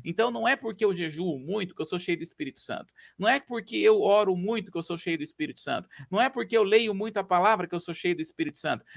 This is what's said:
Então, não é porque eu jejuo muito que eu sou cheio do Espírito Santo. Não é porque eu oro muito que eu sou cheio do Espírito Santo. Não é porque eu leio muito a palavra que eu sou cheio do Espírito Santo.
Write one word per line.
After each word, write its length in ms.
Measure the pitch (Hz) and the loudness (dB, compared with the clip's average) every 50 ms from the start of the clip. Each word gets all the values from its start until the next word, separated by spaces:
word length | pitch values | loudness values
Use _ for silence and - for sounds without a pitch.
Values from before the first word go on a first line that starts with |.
| 120 | -8
Então, 240 | 156 170 - 226 247 | -6 -2 0 0 0
não 180 | 233 233 226 240 | 0 0 0 0
é 80 | 269 | 0
porque 280 | 269 - 226 202 - 220 | 0 -2 -6 -4 0 0
eu 80 | 202 190 | 0 2
jejuo 460 | 170 175 160 147 156 180 185 151 135 | 0 -4 -6 -4 -4 -2 -2 -2 -4
muito 340 | 127 151 190 214 196 180 - | -4 -6 -4 -4 -4 -6 -6
que 80 | - | -8
eu 60 | 165 | -8
sou 100 | - - | -6 -6
cheio 220 | 175 180 - 170 160 | -6 -4 -2 -4 -4
do 60 | 165 | -4
Espírito 340 | 165 - - 143 135 - - | -8 -10 -10 -10 -10 -10 -12
Santo. 340 | - - - - - _ _ _ - - _ | -10 -10 -10 -10 -10 _ _ _ -20 -18 _
Não 120 | - 190 214 | -4 0 2
é 100 | 254 277 | 2 0
porque 380 | - - 240 233 185 - 233 | 0 -4 -8 -8 -8 -6 -2
eu 260 | 214 202 214 220 208 - | 2 6 6 6 6 6
oro 340 | 190 202 208 208 190 185 | 4 6 4 4 4 2
muito 360 | 180 175 202 233 226 190 - - | 0 -2 -2 -4 -4 -4 -6 -6
que 60 | 170 | -8
eu 40 | 165 | -6
sou 140 | - 175 | -6 -8
cheio 220 | 165 - 180 165 156 | -8 -4 -4 -4 -4
do 40 | 143 | -6
Espírito 380 | - - - 151 - - - | -8 -8 -8 -8 -8 -8 -8
Santo. 280 | - 143 127 110 - _ - - 135 - | -8 -6 -4 -6 -6 _ -16 -20 -12 -4
Não 100 | 180 202 | 0 0
é 80 | 240 269 | 0 0
porque 280 | 269 247 233 180 233 | 0 -4 -4 2 2
eu 80 | 226 208 | 2 4
leio 280 | 196 208 226 233 214 202 | 6 6 4 4 4 0
muito 240 | 190 208 226 208 208 | -2 -4 -4 -2 -4
a 40 | 185 | -2
palavra 460 | - 185 180 180 208 220 185 175 165 | 2 2 4 6 6 4 4 2 -2
que 60 | - | -4
eu 20 | 170 | -6
sou 160 | - - 165 | -6 -6 -8
cheio 220 | - - 180 180 | -2 0 0 0
do 60 | 147 160 | 0 -4
Espírito 360 | - - - 160 147 - - | -6 -4 -6 -6 -6 -6 -6
Santo. 260 | - 156 131 113 - _ - | -4 -4 -4 -4 -6 _ -16